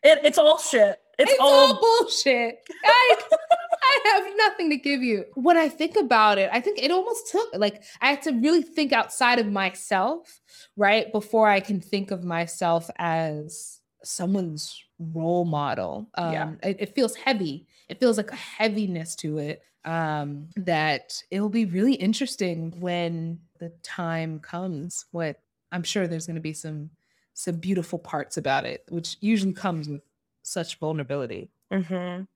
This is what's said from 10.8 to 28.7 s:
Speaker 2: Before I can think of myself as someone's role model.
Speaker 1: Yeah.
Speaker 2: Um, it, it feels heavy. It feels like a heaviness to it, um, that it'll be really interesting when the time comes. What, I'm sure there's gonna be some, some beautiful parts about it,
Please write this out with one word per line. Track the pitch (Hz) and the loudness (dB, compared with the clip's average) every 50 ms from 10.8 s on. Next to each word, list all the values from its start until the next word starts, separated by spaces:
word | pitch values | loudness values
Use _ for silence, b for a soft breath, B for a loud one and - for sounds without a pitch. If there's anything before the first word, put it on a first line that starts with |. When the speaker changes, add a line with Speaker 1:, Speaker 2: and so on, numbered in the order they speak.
| 208 196 208 226 220 220 | 2 4 4 4 2 0
Speaker 2:
Before | - 214 208 - - 220 220 214 | -4 -4 -4 0 2 4 6 6
I | 202 196 | 6 4
can | 196 208 208 185 | 2 -2 -4 -4
think | - - - 202 196 196 | -4 -4 -4 -4 -4 -4
of | 202 180 175 | -6 -8 -6
myself | 175 170 165 170 170 - - 190 170 165 170 165 - - - | -6 -4 -4 -4 -6 -6 -4 0 0 0 0 -2 -6 -10 -6
as | 170 170 160 165 165 160 151 151 151 156 165 - - - - _ _ _ _ _ - | -4 -2 -2 -2 -2 -4 -4 -8 -10 -12 -14 -16 -16 -18 -20 _ _ _ _ _ -12
someone's | - - - 180 175 196 202 185 170 156 147 - - - - - _ _ _ | -12 -8 -6 -2 -2 -2 -2 -2 -4 -6 -8 -10 -12 -14 -18 -20 _ _ _
role | 170 160 160 165 160 165 175 175 175 | -12 -8 -6 -4 -2 0 0 0 0
model. | 170 156 147 143 139 110 - 92 87 71 - 214 - _ - | 0 -2 -2 -2 -2 -4 -4 -4 -6 -6 -10 -12 -10 _ -6
Speaker 1:
Yeah. | 175 165 160 160 156 | -4 -4 -4 -4 -6
Speaker 2:
Um, | 160 160 - - | -6 -8 -8 -6
it, | - 190 175 | -6 -4 -4
it | 208 202 - | -8 -6 -2
feels | - 262 220 - | -2 -2 -2 -2
heavy. | - - 262 269 208 190 160 135 165 _ _ _ _ _ _ | -4 -2 -2 -2 0 -2 -6 -6 -10 _ _ _ _ _ _
It | - - | -4 0
feels | 254 247 226 202 | 2 2 2 2
like | 208 - | -2 -6
a | - | -10
heaviness | 302 - - - - 220 226 208 214 214 190 180 165 160 165 - - | -16 -16 -16 -6 -2 -2 -2 0 -2 -4 -4 -4 -6 -6 -8 -12 -10
to | - 156 151 156 | -8 -6 -6 -6
it, | 143 147 165 - _ _ _ _ _ | -6 -8 -10 -12 _ _ _ _ _
um, | 160 165 165 165 156 151 151 147 143 147 143 147 160 170 | -6 -4 -2 -2 -2 -4 -4 -6 -6 -8 -12 -14 -12 -10
that | 214 185 175 170 156 156 156 147 131 - _ - - - _ | -8 -2 0 0 0 2 0 0 -2 -4 _ -14 -14 -12 _
it'll | - 196 202 214 | -4 -4 -4 -2
be | 196 233 226 | 0 0 0
really | 196 170 185 202 262 269 | 0 0 0 2 2 2
interesting | - 180 196 220 - 277 254 - - 202 180 170 165 160 165 170 170 | 2 0 0 0 0 -2 -6 -4 -4 -4 -4 -4 -6 -8 -10 -10 -8
when | 175 180 175 175 175 170 170 165 165 165 170 165 _ _ _ _ | -6 -4 -4 -2 -2 -4 -4 -4 -6 -8 -8 -10 _ _ _ _
the | 170 170 170 _ _ | -16 -16 -16 _ _
time | - - - 175 165 165 165 160 160 156 156 | -16 -10 -8 -6 -4 -4 -4 -4 -6 -8 -10
comes. | 151 - - 175 185 190 175 143 151 175 - - - _ | -12 -12 -10 -8 -8 -6 -8 -8 -10 -10 -12 -12 -14 _
What, | - 170 165 156 139 _ _ _ _ _ _ _ | -8 -6 -6 -6 -6 _ _ _ _ _ _ _
I'm | - 180 170 | -8 -8 -6
sure | - - 208 190 170 | -4 -2 -2 -2 -2
there's | 170 160 160 170 | -4 -6 -8 -8
gonna | 165 165 | -10 -8
be | 160 156 156 | -8 -8 -10
some, | - - 160 156 151 147 156 _ _ _ _ _ _ _ _ _ | -10 -12 -12 -10 -10 -12 -14 _ _ _ _ _ _ _ _ _
some | - - - 175 | -10 -6 -6 -6
beautiful | 165 165 185 196 185 165 - - 170 | -6 -2 -2 -2 -2 -2 -4 -8 -10
parts | - - - 151 - - - - | -8 -6 -8 -8 -6 -6 -8 -6
about | - 135 135 139 - | -2 0 -2 0 -2
it, | 123 | -4